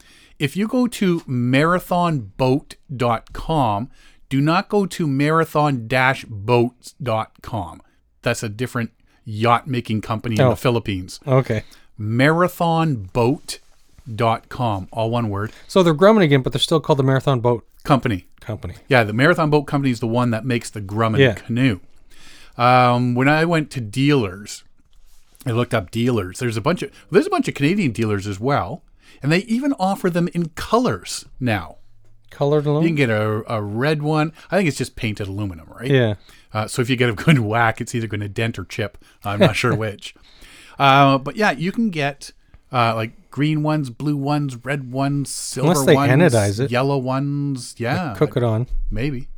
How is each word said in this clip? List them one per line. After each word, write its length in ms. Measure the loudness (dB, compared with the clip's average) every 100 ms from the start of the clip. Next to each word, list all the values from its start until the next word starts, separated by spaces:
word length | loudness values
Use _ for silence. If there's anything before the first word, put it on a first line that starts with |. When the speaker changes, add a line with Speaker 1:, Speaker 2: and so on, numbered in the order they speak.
| -20 -20 _ -6
Speaker 1:
If 160 | -4 -2
you 120 | -2
go 180 | 0 -2
to 360 | 0 0 0 -2
marathon 1080 | -2 2 2 2 0 0 0 0 -2 -6 -2
boat 400 | 0 0 -4 -20 -12
dot 380 | -4 -2 -2 -4
com, 560 | -12 -4 0 0 -2 -6 -14 -20 -20 -4
do 120 | 0
not 280 | 2 0 0
go 160 | -2
to 220 | -2 -2 -2
marathon 840 | 0 2 2 0 0 0 0 -2
dash 360 | 0 2 0 -8
boats 640 | -8 2 2 2 _ -20 -10
dot 380 | -4 -4 -6 _
com. 380 | -10 -8 -8 -14 -20 _ _ _
That's 200 | -4 -4
a 60 | -6
different 400 | -6 -6 -4 -6 _ _ _
yacht 420 | -10 0 2 2 0
making 360 | -4 -2 -4
company 320 | -4 -6 -2
in 80 | 2
Speaker 2:
Oh. 80 | 2
Speaker 1:
the 60 | 2
Philippines. 640 | 0 0 -2 -6 -8 -10 0
Speaker 2:
Okay. 360 | 0 0 -4 -6 -20 -20 -10
Speaker 1:
marathon 1000 | -4 2 2 4 0 0 0 2 0 -2 -4
boat 460 | 0 0 0 -6 -16 _ _ _ -20 -12
dot 340 | -2 0 0 -6
com, 380 | -4 -2 -2 -6
all 180 | -4 -2
one 200 | -2 -2
word. 220 | -4 -6 -10 0
Speaker 2:
So 160 | 2
they're 120 | 4
Grumman 280 | 6 6 6
again, 200 | 6 4
but 100 | 2
they're 80 | -2
still 200 | 0 0
called 180 | 0 -2
the 40 |
Marathon 380 | 2 2 2 0
Boat 260 | 0 -2 -6 -8
Speaker 1:
Company. 440 | 0 2 2 -4 -6 -18
Speaker 2:
Company. 340 | -12 -10 -10 -10 2
Speaker 1:
Yeah, 140 | 2
the 80 | 4
Marathon 340 | 2 2 4 2
Boat 120 | 0
Company 260 | 0 -2 0
is 100 | -2
the 60 | -2
one 240 | 0 0
that 120 | -2
makes 240 | -2 -4 -4
the 100 | -12
Grumman 360 | -6 0 2 4
Speaker 2:
Yeah. 140 | 2
Speaker 1:
canoe. 480 | 2 -4 0 0 0 -8 -20 -20 -20 -20 -20 -14 0
Um, 560 | 4 6 6 4 0
when 140 | 2 2
I 160 | 4 2
went 240 | 0 -2
to 80 | -8
dealers, 840 | -6 0 2 4 2 -6 -16 -16 -18 -20 _ -20 -20 -20 -20 _ -4
I 40 |
looked 240 | -2 0
up 160 | -2 -2
dealers. 480 | -2 0 0 -2 -4
There's 180 | -4 -2
a 40 |
bunch 220 | -2 -2
of, 80 | -4 -12 0
there's 160 | 0 2
a 40 |
bunch 180 | -2 -2
of 60 |
Canadian 360 | -2 0 0 -2
dealers 340 | -2 -2 -2 -4
as 100 | -6
well, 440 | -2 -2 -4 -10 -16 _ -20 -8
and 80 | 0
they 80 | 0
even 320 | 0 -2 -2 0
offer 300 | -2 0 -2
them 200 | -2 -2
in 160 | -4 -6
colors 760 | -8 -2 0 0 -4 -8 -12 -12 -6
now. 360 | -4 -4 -6 -18 -20 -20 -20 -20 -16
Speaker 2:
Colored 340 | -4 0 0 0
aluminum? 160 | 0
Speaker 1:
You 40 | 0
can 60 | 2
get 140 | 0
a, 320 | 2 0 -2 -4
a 80 | -6
red 400 | -4 -2 -2 -2
one. 300 | -2 -2 -2 -6 -4
I 60 | 0
think 120 | 0
it's 100 | -2
just 160 | -8 -6
painted 300 | -6 -6 -8
aluminum, 400 | -6 -8 -8 -16
right? 220 | -8 2
Speaker 2:
Yeah. 240 | 2 2 -2 -10 -20 -8
Speaker 1:
Uh, 140 | -6 -4
so 120 | -2
if 80 | -2
you 80 | 0
get 140 | 0
a 20 |
good 260 | 2 4 4
whack, 400 | 4 2 0 0
it's 140 | -6
either 120 | -6 -6
gonna 220 | -6 -6
dent 300 | -4 -4 -6
or 60 |
chip. 340 | -10 -8 -8 -10 -20 _
I'm 160 | -6 2
not 160 | 2 2
sure 180 | 0
Speaker 2:
<laughs> 100 | 0
Speaker 1:
which. 300 | -4 -8 -18 -20 -20 -20 -20 -20 -14 2
Uh, 400 | 6 6 6 4
but 180 | -2 -2
yeah, 140 | 0
you 180 | 0 -4
can 180 | -2 -2
get, 420 | -2 -4 -6 -18 -20 _ -20 -6
uh, 220 | 0 0
like, 180 | 0 -6 -10 -12
green 320 | -2 -2 0
ones, 280 | 0 -2 -4
blue 260 | -6 -4 -2
ones, 400 | -2 -2 -2 -8
red 260 | -6 -6 -6
ones, 380 | -4 -2 -2 -4
silver 380 | -8 -8 -2 2
Speaker 2:
Unless 140 | 2 4
they 80 |
Speaker 1:
ones, 160 | 4 6
Speaker 2:
anodize 480 | 4 6 4 2 0
it. 120 | 0
Speaker 1:
yellow 260 | 0 2 0
ones. 800 | 0 -2 -2 -2 -2 -4 -8 -6
Yeah. 300 | -4 -2 -4
Speaker 2:
Like, 80 | -2
cook 200 | 0 2
it 60 |
on. 240 | 0 0 -2 -2 -2
Speaker 1:
Maybe. 380 | -2 -2 -4 -10